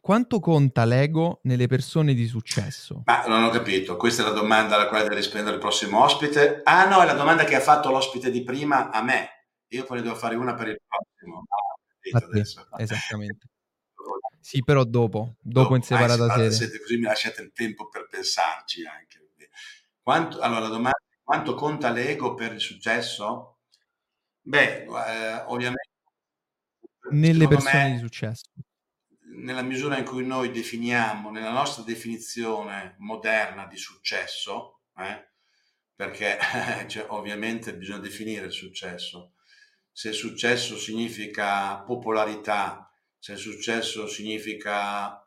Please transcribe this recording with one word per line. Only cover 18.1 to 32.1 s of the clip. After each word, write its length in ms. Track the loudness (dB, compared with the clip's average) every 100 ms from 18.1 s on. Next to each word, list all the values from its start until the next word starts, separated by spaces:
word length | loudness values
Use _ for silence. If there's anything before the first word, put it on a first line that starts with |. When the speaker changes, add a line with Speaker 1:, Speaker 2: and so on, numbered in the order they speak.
| -8 -4 0 0 0 -8 -10 -10
Speaker 2:
anche. 320 | -16 _ _ _ _ _ -20 -20 -20 _ _
Quanto, 380 | 0 2 0 -2
allora, 200 | -2 -2
la 80 | -4
domanda, 280 | -2 0 0 _ _
quanto 320 | -2 -2 0
conta 360 | -2 -2 -2 -2
l'ego 420 | 0 -2 -2 -4
per 220 | -4 -8
il 60 | -6
successo? 1000 | -8 -6 -2 -2 -2 -6 -6 -6 -10 _ _ _ _ _ _ _ _ _
Beh, 440 | 0 4 4 2
eh, 600 | -8 -6 -4 -4 -4 -6 -6
ovviamente 420 | -4 -2 -4 -10 _ _ _ _ _ _ _ _ _ -20 _ -2
Speaker 1:
Nelle 300 | 4 6 8
Speaker 2:
secondo 140 | 8 6
Speaker 1:
persone 220 | 6 4
Speaker 2:
me, 80 | 4
Speaker 1:
di 60 | 0
successo. 460 | -6 -6 -8 -8 -14 -20 -20 _ _ _ _ _ -20 -14
Speaker 2:
nella 200 | -8 -6
misura 360 | -4 -2 -2 -2
in 60 |
cui 200 | -4 -6
noi 260 | -4 -2 -2
definiamo, 800 | -4 -8 -6 -2 0 0 -2 -8
nella 220 | -8 -4
nostra 300 | -2 -2 -4
definizione 1120 | -8 -8 -8